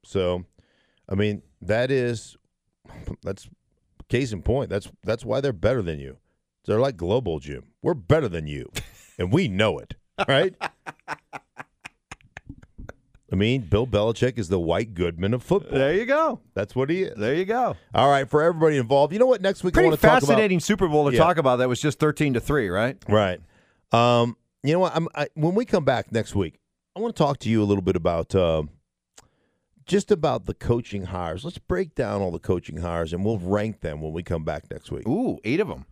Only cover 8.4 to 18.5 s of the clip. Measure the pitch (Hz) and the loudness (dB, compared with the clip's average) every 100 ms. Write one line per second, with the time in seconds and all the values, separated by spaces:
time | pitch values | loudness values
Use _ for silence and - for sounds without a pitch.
8.4 | 76 71 - - - - - - 90 135 | -6 -8 -10 -14 -16 -20 -20 -6 0 2
9.4 | 175 92 107 - - - _ - 196 135 | 2 0 0 0 -8 -20 _ -6 0 2
10.4 | 190 - - _ - - - 151 _ - | 2 -2 -12 _ -18 -18 -14 -14 _ -18
11.4 | _ _ - _ - _ _ - _ - | _ _ -20 _ -20 _ _ -20 _ -20
12.4 | _ - - - - - _ _ _ 92 | _ -20 -20 -20 -18 -18 _ _ _ 0
13.4 | 107 135 92 104 127 104 107 113 120 117 | 2 0 0 0 2 2 0 2 0 0
14.4 | 85 92 82 85 113 87 87 82 95 123 | -2 0 2 0 -2 -4 -4 -2 -2 -2
15.4 | - 190 - - 135 180 233 285 320 226 | 0 0 0 0 2 0 0 0 0 -2
16.4 | _ - 104 127 139 175 190 - 104 151 | _ -6 -4 -4 -2 -2 -4 -4 -2 -2
17.4 | 190 233 233 139 _ 110 135 143 135 151 | -2 -2 -2 -4 _ 4 4 4 4 4
18.4 | 160 | 4